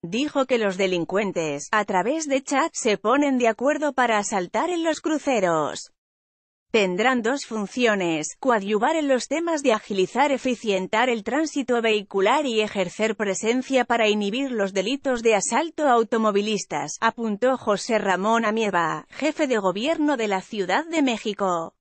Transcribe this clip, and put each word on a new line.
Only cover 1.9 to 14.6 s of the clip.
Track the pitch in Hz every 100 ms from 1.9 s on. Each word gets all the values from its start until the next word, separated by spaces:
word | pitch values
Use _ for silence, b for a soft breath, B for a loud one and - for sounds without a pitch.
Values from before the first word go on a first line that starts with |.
| 190 185 311 302
de | 269
chat, | 269 269 320
se | - 226 202
ponen | 208 262 294 262
de | 233
acuerdo | 220 247 302 294
para | 269 240 214
asaltar | 202 202 180 208 320
en | 349 330
los | 302
cruceros. | 330 311 - 247 185 165 143 - - _ _ _ _ _ _ _ _
Tendrán | 233 190 180 233 254
dos | 220 277 -
funciones: | 220 196 - 240 208 175 160 156 -
coadyuvar | 269 226 196 214 240 330
en | 285
los | 254 -
temas | 294 339 320
de | 277
agilizar, | 220 - 202 185 233 285
eficientar | 269 262 240 226 190 185 214 247
el | 233 202
tránsito | 262 311 - 254 240
vehicular | 226 214 196 196 196 269 294
y | 220
ejercer | 214 208 180 - 214 208
presencia | 208 190 214 247 254 269
para | 233 233 220
inhibir | 208 202 233 277
los | 240